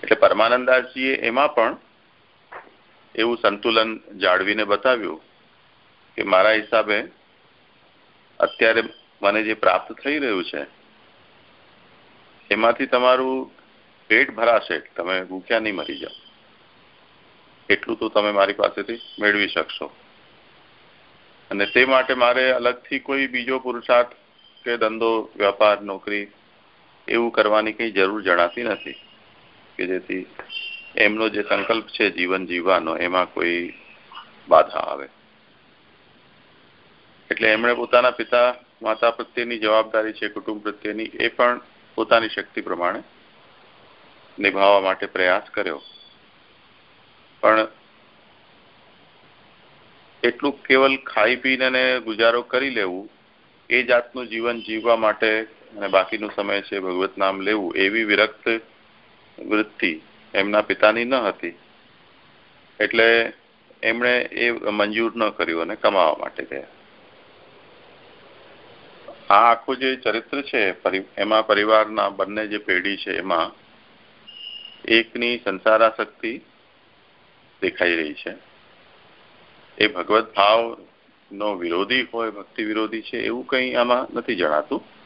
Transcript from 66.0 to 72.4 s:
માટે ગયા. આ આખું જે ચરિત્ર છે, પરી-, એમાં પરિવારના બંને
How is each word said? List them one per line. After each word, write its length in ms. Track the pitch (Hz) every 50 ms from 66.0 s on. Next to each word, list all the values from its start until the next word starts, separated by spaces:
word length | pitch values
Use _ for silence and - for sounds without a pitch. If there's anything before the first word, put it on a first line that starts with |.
| 85 78 73 -
માટે 240 | - 67 - 71 69
ગયા. 240 | - 67 69 67 - - - - _ _ - - - - - - - - - - - - - - - - - - - - - - - - - - - - - - - - - - - - - - - - - - - - - - -
આ 220 | - - 113 120
આખું 260 | 117 - - - 135
જે 180 | 127 131 131 131
ચરિત્ર 460 | 131 - 113 107 113 - - - 139
છે, 300 | 139 - - 123 104 95
પરી-, 320 | 90 - - 95 90 95 95 - -
એમાં 300 | - 101 104 110 110 110
પરિવારના 640 | - 104 101 104 107 110 107 110 107 107 107 101 101
બંને 380 | 98 95 95 95 104 110